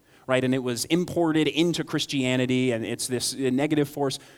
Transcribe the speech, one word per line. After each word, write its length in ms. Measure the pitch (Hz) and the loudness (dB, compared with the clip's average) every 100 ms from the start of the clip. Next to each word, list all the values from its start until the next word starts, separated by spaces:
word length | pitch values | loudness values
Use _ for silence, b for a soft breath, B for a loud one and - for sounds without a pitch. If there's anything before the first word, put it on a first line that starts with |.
| b b b | b b b
right? 160 | 131 | 2
And 120 | 127 131 | 2 0
it 80 | |
was 220 | 127 131 - | -2 -4 0
imported 640 | 170 175 - 165 156 147 | 0 0 0 2 2 2
into 360 | 120 170 165 | 2 2 0
Christianity, 880 | 151 151 - 143 127 127 127 127 127 | -2 -4 -2 -2 0 2 2 2 2
and 120 | 113 | 0
it's 220 | 104 117 - | -4 -6 -4
this, 300 | 120 - 123 | -4 -4 -2
uh, 160 | 131 | -2
negative 360 | 127 151 151 143 | 0 2 2 0
force. 300 | 147 139 135 B | 0 -4 -4 B